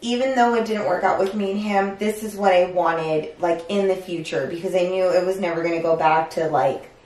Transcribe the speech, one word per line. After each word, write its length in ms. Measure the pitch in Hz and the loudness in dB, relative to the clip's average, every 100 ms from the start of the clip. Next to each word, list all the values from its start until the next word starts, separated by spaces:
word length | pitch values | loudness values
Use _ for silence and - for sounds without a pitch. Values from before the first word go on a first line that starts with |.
even 340 | 240 240 269 254 | -4 -2 0 2
though 180 | 240 233 | 2 2
it 100 | 208 | 0
didn't 200 | 208 185 | -2 0
work 160 | 180 | 0
out 160 | 190 - | 2 2
with 140 | 190 | 0
me 180 | 208 196 | -2 -4
and 80 | 202 | -2
him, 380 | 208 196 196 202 | 0 0 0 -2
this 240 | 214 208 | -4 -4
is 120 | 214 196 | -6 0
what 180 | 196 | 4
I 180 | 180 180 | 4 4
wanted, 640 | 175 165 165 160 156 156 - | 2 0 0 0 -2 -4 -4
like, 220 | 170 170 - | -2 -2 -2
in 180 | 202 190 | 0 0
the 80 | 185 | 0
future," 520 | 185 165 160 151 135 | -4 -8 -4 -4 -4
because 260 | 170 190 180 | -4 -2 0
I 80 | |
knew 260 | 180 190 185 | 0 2 2
it 160 | 175 180 | 2 2
was 140 | 190 | -2
never 240 | 175 165 | -2 -2
gonna 180 | 170 165 | -2 0
go 140 | 165 160 | 0 2
back 340 | 156 160 156 | 4 2 0
to, 160 | 175 160 | -2 -2
like, 420 | 131 135 - - - | 2 0 -2 -8 -20